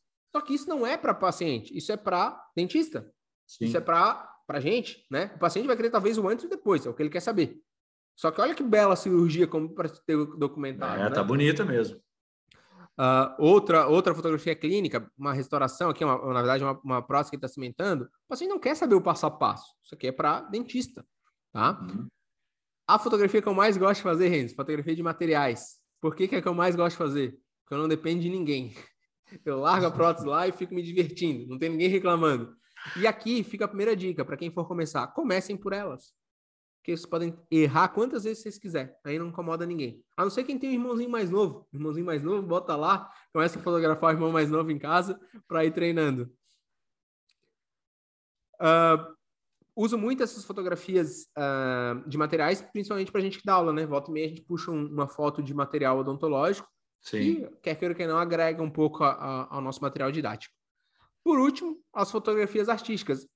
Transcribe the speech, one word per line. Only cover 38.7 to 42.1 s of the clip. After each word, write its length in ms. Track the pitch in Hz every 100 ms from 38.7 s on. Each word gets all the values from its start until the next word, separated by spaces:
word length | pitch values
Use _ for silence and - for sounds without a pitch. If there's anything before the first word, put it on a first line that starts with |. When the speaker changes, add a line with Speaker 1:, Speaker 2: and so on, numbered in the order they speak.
| 160 131 -
Speaker 1:
aí 140 | 143 156
não 100 | 170
incomoda 360 | 170 165 165
ninguém. 400 | 170 165 123 107 _ -
A 80 |
não 60 | 190
ser 140 | 254
quem 140 | 262 269
tem 100 | 269
um 20 |
irmãozinho 340 | 247 247 233 240
mais 220 | 233 180
novo. 360 | 196 185 - -
O 40 | 143
irmãozinho 280 | 156 156
mais 180 | 175